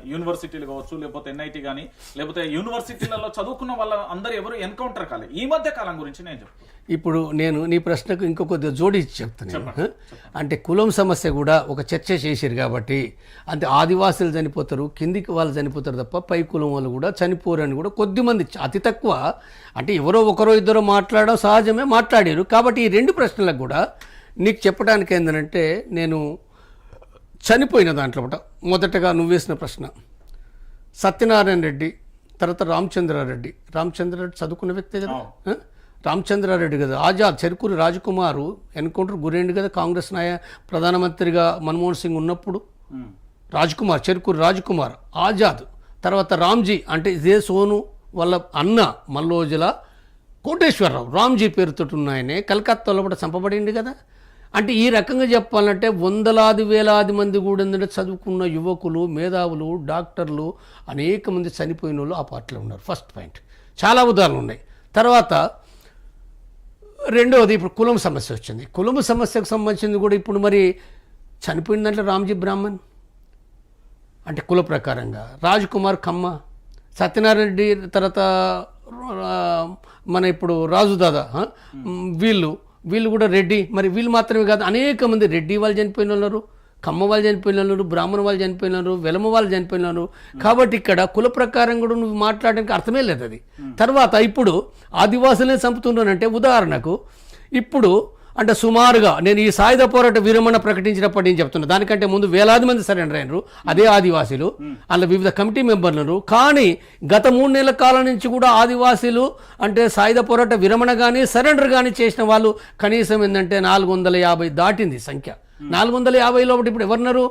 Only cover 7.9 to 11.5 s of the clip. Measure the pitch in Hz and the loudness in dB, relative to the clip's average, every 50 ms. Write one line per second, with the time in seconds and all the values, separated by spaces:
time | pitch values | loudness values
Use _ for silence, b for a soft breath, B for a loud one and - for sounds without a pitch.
7.9 | 170 - - - 190 175 196 165 165 160 185 160 175 156 143 151 135 131 165 196 | -4 -4 -4 -6 -6 -4 -4 -4 -4 -4 -4 -4 -4 -4 -4 -6 -4 0 0 0
8.9 | 202 196 156 - - - 113 113 - - 107 92 90 156 127 127 - 147 170 - | 0 0 -4 -4 -10 -14 -14 -14 -14 -14 -14 -12 -12 -12 -12 -10 -8 -6 -6 -6
9.9 | - _ - _ - - - - - 147 151 139 151 - - - 170 202 214 220 | -8 _ -20 _ -20 -20 -20 -16 -12 -10 -6 -6 -8 -8 -4 -2 0 2 2 2
10.9 | - - 196 190 175 - - 160 143 143 143 147 | 2 0 0 0 0 -2 -2 -4 -2 -2 0 2